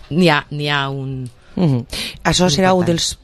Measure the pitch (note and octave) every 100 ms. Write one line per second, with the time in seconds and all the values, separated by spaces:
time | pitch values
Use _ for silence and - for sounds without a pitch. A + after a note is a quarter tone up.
0 | - D3 F3 D3 - D3 D3 D3 C#3 C#3
1 | C3+ C3 B2+ - - - F3 B2+ A#2 -
2 | - - - D3+ F3+ D3 F#3 F#3 E3+ E3
3 | - -